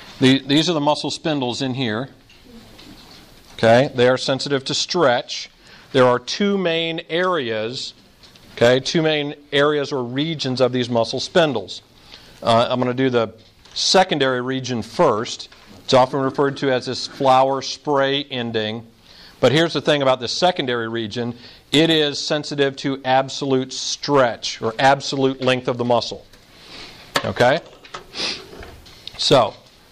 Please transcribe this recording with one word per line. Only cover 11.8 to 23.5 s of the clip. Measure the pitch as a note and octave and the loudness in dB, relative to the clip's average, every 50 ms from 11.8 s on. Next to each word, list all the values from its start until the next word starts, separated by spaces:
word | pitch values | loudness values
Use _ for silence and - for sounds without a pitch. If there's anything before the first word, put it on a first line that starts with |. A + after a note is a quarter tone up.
| - _ _ _ - - - - - - - - | -18 _ _ _ -20 -20 -20 -20 -20 -20 -18 -4
Uh, | - A2+ A2+ A2+ A#2 - | 0 2 4 4 4 2
I'm | B2+ B2 | 0 0
gonna | B2 B2+ B2 | 0 -2 0
do | B2+ C3+ C3 | 0 0 2
the | A#2+ A#2+ A2+ G#2 - - - _ _ _ - - - | 2 2 0 0 -4 -12 -20 _ _ _ -20 -14 -8
secondary | - - - - C#4 F#3+ - E3+ D3 C3+ C3 B2+ B2+ | -6 -2 2 4 4 4 2 0 0 0 0 0 -2
region | B2 B2+ C3 C3 B2+ B2 B2+ A2+ | -2 -4 -4 -4 -4 -4 -4 -4
first. | G#2 - - - F3 C#3+ A2 G#2 A#2+ - - - - - - - - - - - - | -6 -4 0 2 4 4 4 2 -2 -4 -8 -12 -14 -18 -20 -20 -20 -20 -20 -12 -2
It's | - C3 | 2 4
often | B2+ B2+ B2+ D3 C#3 | 4 4 4 2 -2
referred | C3+ C3+ C3 - C#3+ C#3 C3+ - | -2 -2 0 0 0 0 0 -2
to | C#3+ C3+ | 0 0
as | B2+ B2 A#2+ | 0 0 -2
this | C3 B2 - - | -4 -6 -8 -8
flower | - - - C#3 C3 C3 C3 C3+ C3+ C3+ C3+ | -10 -6 0 2 4 6 6 4 2 0 -2
spray | B2+ - - - - D3+ D3 C3+ C3+ C3+ C#3 C#3 D3 | -6 -8 -10 -8 -4 0 0 2 2 2 0 -2 -4
ending. | - C3 B2 A#2+ A#2 A2 A2 G#2+ G#2+ A2 A#2 A#2 - _ _ _ - - - - - - - | -6 -6 -6 -6 -4 -4 -2 -4 -4 -6 -8 -12 -16 _ _ _ -20 -20 -20 -20 -20 -4 0
But | - B2 | 2 2
here's | B2+ D#3+ E3+ D#3+ | 4 4 2 0
the | - D3 | -2 -2
thing | - D#3+ D3+ C#3+ | 0 0 0 2
about | C3+ C3 C3 A#2+ | 2 2 2 0
the | A#2+ | -2
secondary | - - - F3 F3+ F3+ - D3 B2+ B2 A#2+ A2+ A2+ | -6 -4 0 0 0 0 0 -2 -4 -4 -4 -4 -4
region. | A2+ A#2 A2+ G#2+ A2 A#2+ A#2 A#2+ A#2+ - - - - - _ _ | -4 -6 -6 -6 -6 -6 -6 -6 -8 -10 -16 -20 -20 -20 _ _
It | - C#3+ D#3+ E3 | 2 2 4 4
is | E3 D#3 D3+ D3 C3+ - | 4 2 2 0 -2 -4
sensitive | - - D#3+ D3+ C#3+ - D3+ C#3+ C#3 C#3 C3+ | -4 -4 -4 -4 -4 -4 -2 0 0 0 0
to | C#3 - C#3+ C3+ C3+ - | -2 -4 -4 -4 -4 -2
absolute | B2+ B2+ C3+ C3+ C3+ - - D3 C#3 | 2 2 2 2 0 -6 -6 -2 0